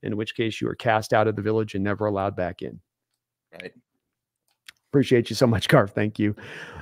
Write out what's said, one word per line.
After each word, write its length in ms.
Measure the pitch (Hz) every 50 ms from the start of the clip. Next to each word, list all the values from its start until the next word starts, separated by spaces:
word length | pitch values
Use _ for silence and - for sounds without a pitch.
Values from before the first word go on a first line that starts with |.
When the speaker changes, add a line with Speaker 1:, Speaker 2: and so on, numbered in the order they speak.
Speaker 1:
in 140 | - 107 107
which 180 | 104 113 - -
case 260 | - 113 110 - -
you 80 | 120 110
are 60 | -
cast 380 | - - 120 110 110 110 -
out 160 | 120 107 107 110
of 80 | 104
the 60 | 107
village 320 | 101 107 110 110 110 107 -
and 100 | 98 95
never 220 | 104 101 95 107
allowed 280 | 104 101 98 95 101 98
back 280 | 95 90 87 87 -
in. 180 | - 62 57 - _ _ _ _ _ _ _ _ _ _ _ _ _ _
Speaker 2:
Right. 220 | - 85 90 92 _ 247 _ _ _ _ _ _ _ _ _ _ _ _ _ _ _ _ _ - _ _ _ -
Speaker 1:
Appreciate 380 | - 143 123 - 131 117 113 -
you 80 | 113
so 100 | - 135
much, 220 | 117 110 101 - -
Garth. 220 | - 127 107 104 -
Thank 240 | 110 107 107 - -
you. 160 | 107 104 104 - - - - - - - - -